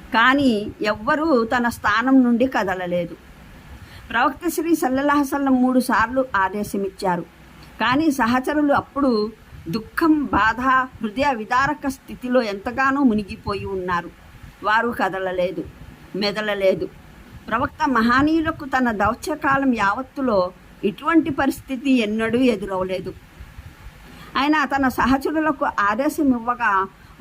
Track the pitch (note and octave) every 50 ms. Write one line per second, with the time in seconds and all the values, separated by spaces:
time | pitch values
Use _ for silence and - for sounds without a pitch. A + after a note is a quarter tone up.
0 | - - - A3 A3+ B3+ C4 C#4+ C#4+ C4 A3+ G3+ G#3 - - - G#3 G#3 G#3 G#3+
1 | G#3+ B3 D4+ D4 D#4 E4 D4+ A#3 A3+ A3+ C4+ B3 A#3+ A#3+ A#3 - - A3+ G#3 A3
2 | A#3 C4 C4+ C4+ B3 A#3+ A#3+ A3 B3 C4 - B3+ G#3 F#3 F#3 F#3 F#3 F3 F3 F3
3 | F3 E3+ - - - - - - - - - - - - - - - - - -
4 | - - A3+ A3+ B3+ D4 C#4 - F4 E4+ E4 - D#4 E4+ E4 D#4+ - B3+ C4 C4+
5 | C#4 D4 C#4+ D4 C#4+ C4+ D#4+ C#4 C#4 C4+ C4 B3+ B3 B3+ B3+ B3+ A#3+ - A3+ G3
6 | A3 A#3 B3 C4+ C4 C4 - G3+ F#3+ F#3+ F#3+ G#3 G#3 - - G3+ G3 F#3+ F#3+ -
7 | - F#3 F3 F3+ E3+ - - - - - - - - - - - A3 A3+ B3+ C#4
8 | D#4+ D#4+ C4 C4 A#3 A3 B3 B3+ C4 - D4 D4+ D4 C#4+ C#4+ G#3+ - - - F#3
9 | F3 C4 A#3+ G#3+ G#3 A3 - - - - - - - - E3 A3+ A3 - - -
10 | E4 D#4+ D#4 D4+ C#4 G3+ - G3 G#3 A3 A3+ A#3 B3 C4+ C4 C4 B3+ C4 - -
11 | - A3 G3+ B3+ C#4 C#4+ C4 A3 G#3+ G3 B3 B3 C#4 C#4+ D4+ D4 - C#4 C4+ -
12 | - - A3 - - B3 B3 B3+ A#3 G#3+ G3 G3+ F#3+ B3+ A#3 B3 C4 C4+ C4+ C#4+
13 | C#4+ B3 G#3 G#3+ G#3 F#3 A3 G3+ - G3+ G3+ G3 G3+ G3 G3 F#3 F3+ F3+ F3+ F3
14 | F3 E3 - - - - - - - - - - - G3+ G#3+ A3+ A3+ A#3+ A#3 -
15 | G#3+ F#3+ F3+ F#3+ F#3+ F#3 F3+ F#3 F3+ F3+ F3 F3 D#3 - - - - - - -
16 | - - - F#3 G#3 G3+ G3 G#3+ G#3+ G#3+ G3+ G3+ G3 F#3+ F#3 E3+ F#3 - - -
17 | - - - - - - - - - - G#3 A#3 C#4 C#4+ - - D#4 D4 B3+ A3+
18 | A3 A#3 A#3+ C4 C#4+ D4+ D#4+ D#4+ D#4 D#4+ D#4+ - D#4 C4+ C#4+ C4 B3+ A#3+ A3 F#3+
19 | G3+ G#3 A#3 - - F4+ D4+ D4+ - C#4 C#4 C#4 C#4 C4+ A#3+ A3 G3+ G3 G3+ A#3+
20 | C4 - - C#4+ C4+ B3+ A3 G3 F3+ F3+ - - - - - - - G3+ E3+ -
21 | C4+ D4+ E4 E4 D4 D#4+ C#4 D4+ C#4 C4+ C4 - - - C4+ A3+ C#4+ C#4 C4 B3
22 | A3+ G#3 G#3+ A3 A3+ A3+ A3 A#3+ C4+ B3 A3 F#3+ G3+ F#3+ G3 F#3 F#3 F#3+ F#3+ F3+
23 | F3 F#3 - - - - - - - - - - - - - - - - - -
24 | - - - - - - - A#3+ C4+ D4 D#4 D#4 C#4+ C4+ C#4+ C#4 C4+ C4 A#3 -
25 | A3 A#3+ C4 C#4 C#4 - D4+ D#4+ D#4 D#4 D4 - C#4+ - - - G3+ G3+ G#3+ A3
26 | C#4 D4+ D4+ - D4+ C4+ B3+ A#3+ A3+ A#3+ A#3+ A#3 A#3+ A3 G3 F#3+ F#3+ G3 - -
27 | - - - -